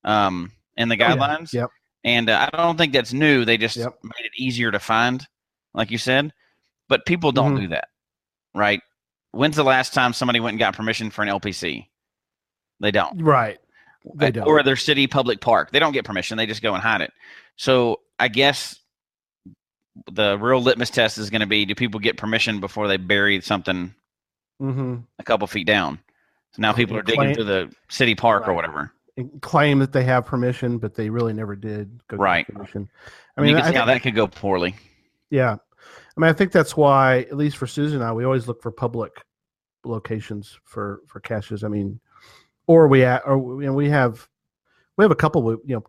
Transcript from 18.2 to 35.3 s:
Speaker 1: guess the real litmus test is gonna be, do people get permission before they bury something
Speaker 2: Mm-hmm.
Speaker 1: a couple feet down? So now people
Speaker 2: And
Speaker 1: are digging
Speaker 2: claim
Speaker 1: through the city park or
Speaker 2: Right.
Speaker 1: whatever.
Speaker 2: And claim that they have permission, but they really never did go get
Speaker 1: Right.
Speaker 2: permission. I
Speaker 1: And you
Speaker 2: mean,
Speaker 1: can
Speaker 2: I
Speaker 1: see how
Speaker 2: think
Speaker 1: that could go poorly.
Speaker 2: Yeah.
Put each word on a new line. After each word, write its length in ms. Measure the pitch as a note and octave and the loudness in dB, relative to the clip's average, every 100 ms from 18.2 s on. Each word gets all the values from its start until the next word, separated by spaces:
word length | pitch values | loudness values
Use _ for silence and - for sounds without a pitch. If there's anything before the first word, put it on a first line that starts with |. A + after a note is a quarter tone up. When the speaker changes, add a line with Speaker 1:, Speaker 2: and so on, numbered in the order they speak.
| B2 | -2
Speaker 1:
guess 500 | A2 C#3 C3+ - - _ _ _ _ _ _ - - _ _ _ - - | 2 0 0 -8 -16 _ _ _ _ _ _ -20 -20 _ _ _ -20 -10
the 260 | F#2+ G#2 G2+ | 0 0 2
real 240 | A#2 C3 | 2 2
litmus 280 | B2 A#2 A#2+ | 4 2 0
test 280 | - A2 G#2+ | 0 0 0
is 120 | G#2 | -4
gonna 180 | A2 G#2 | -2 0
be, 180 | G#2+ G2+ | 0 0
do 80 | |
people 280 | G#2 A#2+ G#2+ | -2 -4 -2
get 160 | G#2+ - | -2 -2
permission 420 | G#2+ A2+ A2+ G#2 | -2 -2 -2 -4
before 280 | F#2+ A2 G#2 | -6 -4 -2
they 80 | G2 | -2
bury 420 | F#2 G2+ G2+ G2 | 0 2 2 0
something 560 | - G2+ F#2+ F2+ F2+ - _ _ _ _ _ - | -2 -4 -2 -4 -6 -12 _ _ _ _ _ -10
Speaker 2:
Mm-hmm. 360 | C3+ C3 B2+ A#2+ A#2+ - | -6 -4 -6 -8 -12 -12
Speaker 1:
a 60 | |
couple 240 | - G#2+ G2+ | -2 -2 -2
feet 180 | G#2 E2 | -4 0
down? 340 | G#2 D#2 D2+ _ _ _ _ _ - | 0 0 -6 _ _ _ _ _ -4
So 60 | |
now 120 | A2 | 0
people 220 | A#2 A2+ A2 | 0 0 -2
Speaker 2:
And 40 | |
Speaker 1:
are 20 | |
digging 140 | G#2+ A#2 | -2 0
Speaker 2:
claim 160 | C#3 C3 | 0 0
Speaker 1:
through 80 | G#2 | 0
the 260 | F#2+ E2+ - - | -2 -4 -12 -10
city 260 | - B2 G#2 | -2 0 2
park 280 | A#2 G2+ G2 | 2 2 2
or 40 | |
Speaker 2:
Right. 40 | F2 | -2
Speaker 1:
whatever. 360 | D#2+ D2+ D2 _ _ - | -2 -6 -10 _ _ -14
Speaker 2:
And 240 | B2+ C#3+ | -12 -12
claim 380 | - D#3 D3 C#3 | -2 2 4 4
that 120 | C3+ | 2
they 100 | C3+ B2+ | 0 2
have 200 | B2+ - | 0 0
permission, 520 | B2+ B2 A#2+ B2 A#2+ | -2 -2 -2 -4 -4
but 160 | G#2+ - | -6 -6
they 140 | G#2+ | -6
really 240 | A#2 A#2 | -2 -2
never 220 | G#2+ G#2+ G2 | -4 -8 -10
did 440 | G#2+ G#2+ G2+ A#2+ - | -10 -8 -10 -14 -10
go 100 | G2+ | -2
get 40 | |
Speaker 1:
Right. 240 | G2 F2 - | 2 2 -2
Speaker 2:
permission. 420 | G2+ G2+ G2+ G2+ _ - - _ - | -10 -12 -12 -12 _ -20 -20 _ 0
I 40 | |
Speaker 1:
And 60 | D3 | 4
you 60 | D#3 | 4
Speaker 2:
mean, 60 | |
Speaker 1:
can 40 | D#3 | 4
Speaker 2:
I 60 | |
Speaker 1:
see 60 | C3 | 2
how 80 | A#2 | 2
Speaker 2:
think 180 | B2+ | 2
Speaker 1:
that 0 | |
could 120 | C3 G#2+ | 0 0
go 120 | G2 | 0
poorly. 480 | - G2+ F#2 F2 G2+ _ _ _ _ | -2 -2 0 -2 -6 _ _ _ _
Speaker 2:
Yeah. 280 | - | -4